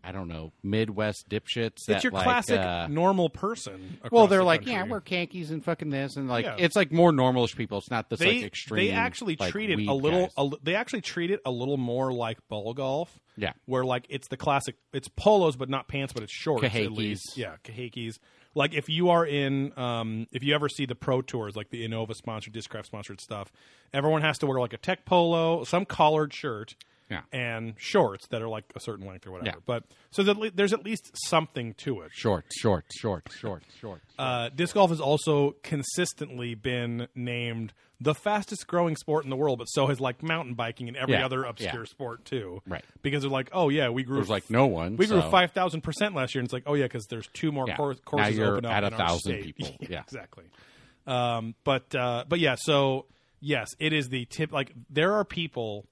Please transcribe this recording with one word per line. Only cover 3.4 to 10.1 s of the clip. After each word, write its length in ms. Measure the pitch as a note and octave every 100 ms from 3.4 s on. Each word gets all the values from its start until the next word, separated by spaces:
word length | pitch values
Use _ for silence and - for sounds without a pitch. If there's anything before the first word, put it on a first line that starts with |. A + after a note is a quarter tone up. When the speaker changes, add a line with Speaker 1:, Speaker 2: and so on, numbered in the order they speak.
| G3 A3+ - F#3+ - - -
Speaker 1:
well, 120 | A#3
Speaker 2:
across 60 | G#3
Speaker 1:
they're 80 | G3
Speaker 2:
the 60 | F3+
Speaker 1:
like, 140 | E3
Speaker 2:
country. 120 | B3+
Speaker 1:
"Yeah, 100 | A3 G3
we're 140 | G#3+
Kankies 500 | - F3+ F3 F3+ D#3
and 120 | D#3+
fucking 280 | D#3 E3 D#3
this," 240 | C#3 C3+ C#3
and, 120 | C3+
like, 160 | A#2+ -
Speaker 2:
Yeah. 100 | -
Speaker 1:
it's, 180 | E3+ G#3
like, 160 | D#3+
more 200 | D#3+ F3
normalish 440 | D3 B2+ B2+ A#2 -
people. 220 | A2+ G2+
It's 140 | -
not 180 | A#2+ G#2
this, 100 | A#2
Speaker 2:
They, 180 | F3 A#3
Speaker 1:
like, 80 | D#3
extreme, 400 | - - A2+ G3
Speaker 2:
they 40 |
actually 420 | G#3 A#3+ - G#3+ F3+
Speaker 1:
like, 120 | F3
Speaker 2:
treat 180 | G3+ G#3+
it 60 | D3+
Speaker 1:
weed 120 | G#2
Speaker 2:
a 60 |
little, 280 | C#3 C#3+